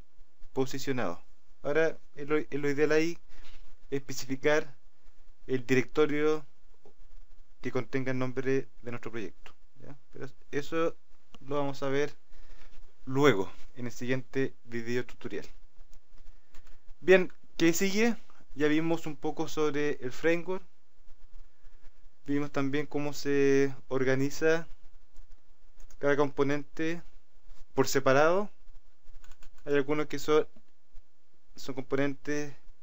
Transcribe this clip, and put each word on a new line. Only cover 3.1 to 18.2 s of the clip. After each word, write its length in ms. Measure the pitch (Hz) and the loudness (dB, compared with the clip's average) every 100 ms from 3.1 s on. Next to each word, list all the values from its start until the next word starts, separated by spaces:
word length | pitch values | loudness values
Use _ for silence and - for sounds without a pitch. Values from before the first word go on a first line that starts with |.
| 175 - - - - - - - | -2 -2 -2 0 0 -2 -4 -2
especificar 840 | 139 135 131 127 135 147 151 160 - - - - - - - - | -2 -2 -2 0 2 4 4 2 -4 -8 -8 -8 -6 -6 -6 -2
el 180 | 127 | 0
directorio 800 | 120 131 123 - 151 147 151 156 - - - - - - - - - - - - | 4 4 4 4 4 4 2 2 -2 -8 -8 -8 -8 -6 -6 -4 -6 -6 -8 -4
que 100 | 131 | -2
contenga 400 | 127 120 135 131 | 0 0 0 0
el 80 | 127 | 0
nombre 500 | 127 127 127 135 - - | 0 0 0 0 0 -4
de 80 | 120 | -4
nuestro 200 | 120 113 | -2 -2
proyecto, 440 | 113 92 - - - - - | -2 -4 -4 -6 -6 -8 -8
¿ya? 160 | - 139 - | -6 -6 -6
Pero 160 | - 135 - - | -4 -4 -6 -4
eso 460 | 143 143 165 165 - - - - - | -2 0 2 2 0 -6 -8 -6 -6
lo 160 | 131 143 | -2 0
vamos 260 | 143 135 | 2 0
a 60 | 139 | 2
ver 260 | 139 147 - - - - - - - - - | 2 2 -2 -4 -2 -2 -2 0 -2 -2 -4
luego 480 | - 135 143 98 92 - - | 0 6 6 6 4 0 0
en 120 | - 120 | 0 -2
el 60 | |
siguiente 640 | - 123 131 - 135 135 - | 0 0 0 0 0 0 -2
video 400 | 117 117 113 123 | -4 -2 0 0
tutorial. 420 | 123 - 120 92 - - - - - - - - - - - - - - - - | 0 -2 -2 -2 -2 -4 -4 -6 -6 -6 -6 -6 -4 -6 -4 -4 -2 -4 -6 0
Bien, 320 | 143 185 180 - - - | 6 8 6 -2 -4 2
¿qué 160 | 165 | 4
sigue? 440 | 170 196 202 233 - | 4 2 4 2 2